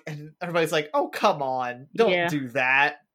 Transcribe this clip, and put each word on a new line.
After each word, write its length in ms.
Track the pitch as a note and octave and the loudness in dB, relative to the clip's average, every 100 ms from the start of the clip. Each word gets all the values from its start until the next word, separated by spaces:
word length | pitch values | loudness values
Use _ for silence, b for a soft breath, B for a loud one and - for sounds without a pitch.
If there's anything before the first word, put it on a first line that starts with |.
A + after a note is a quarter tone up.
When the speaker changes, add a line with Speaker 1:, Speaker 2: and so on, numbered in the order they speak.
| - | -14
Speaker 1:
and 260 | D3 D3+ - | -14 -14 -12
everybody's 320 | F3 E3+ D#3+ | -4 0 2
like, 160 | D#3+ D3+ | 0 0
"Oh, 140 | C#4+ - | -2 -2
come 340 | - G#3+ D#3+ | 0 2 2
on. 440 | C3+ C3 B2 B2 C3+ | -2 -4 -4 -8 -12
Don't 160 | - A3+ | 0 2
Speaker 2:
Yeah. 180 | F3+ E3+ | 4 0
Speaker 1:
do 200 | D3+ C3 | -2 -2
that. 540 | B2+ B2+ C3+ D3 - _ | -2 2 4 2 0 _